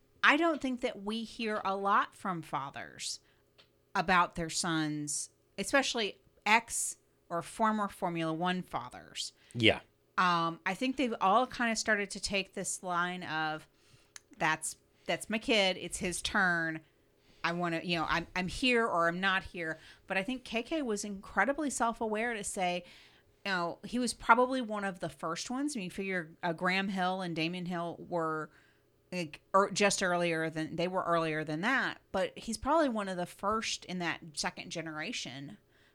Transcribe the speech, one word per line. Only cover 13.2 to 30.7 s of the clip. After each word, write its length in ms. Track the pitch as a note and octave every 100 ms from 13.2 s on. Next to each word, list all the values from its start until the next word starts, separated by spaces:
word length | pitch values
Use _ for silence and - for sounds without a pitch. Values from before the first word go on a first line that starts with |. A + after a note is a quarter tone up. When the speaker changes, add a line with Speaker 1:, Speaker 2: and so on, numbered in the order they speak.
Speaker 1:
of, 440 | F3+ D#3 D#3 D#3 - _ _ - _ - _ -
"That's, 380 | D#3 D#3 - - _ _ -
that's 240 | E3+ -
my 80 | A3
kid. 380 | C4 A3 F#3+ F#3
It's 180 | F3 -
his 220 | F#3+ -
turn. 600 | - G#3+ F#3 E3+ E3 D#3+ - _ _ _ _ _
I 80 | E3
wanna, 280 | F3 E3+ E3
you 120 | F3+ E3+
know, 100 | -
I'm, 180 | E3 E3+
I'm 140 | F3+ F#3
here 360 | - B3+ A#3+
or 240 | A#3 F3 E3+
I'm 120 | F3
not 240 | G3 F#3+
here." 340 | - F3+ D#3+ D#3 - - -
But 80 | F#3+
I 80 |
think 180 | G3 B3+
K 200 | - A3+
K 180 | A#3 D#4+
was 220 | B3 G3+
incredibly 680 | G#3 G3 - G3+ G#3+ C#4+ D4
self-aware 640 | - A#3 A3+ A3 G#3 A#3+
to 80 | A3
say, 400 | G3 G3+ F3+ F3+ F3 - - - _ _ G3
you 60 |
know, 260 | F3+ E3+ -
he 160 | G3+ A#3+
was 120 | A#3
probably 480 | - - A#3+ B3+ C4
one 220 | A3 G#3
of 140 | G3 F#3
the 100 | E3
first 400 | - E3 E3+ -
ones. 260 | B3+ D4 C4
I 40 |
mean, 100 | F3+
figure, 400 | G3 G3 F#3 D#3+ -
uh, 100 | F3
Graham 360 | E3 F3+ F#3+ G3
Hill 320 | F#3+ F3+ F#3+
and 140 | F3+ D#3+
Damon 300 | D#3+ F3+ F3
Hill 380 | F3 E3+ - F3
were, 420 | E3+ D#3+ D#3 D3+ - _ _ _ _ _
like, 280 | F3+ D#3+ - _
er, 160 | F#3+ G3+
just 300 | G3 G3+ -
earlier 480 | F#3 F3 F3 D#3+ D#3+
than, 260 | D#3 D#3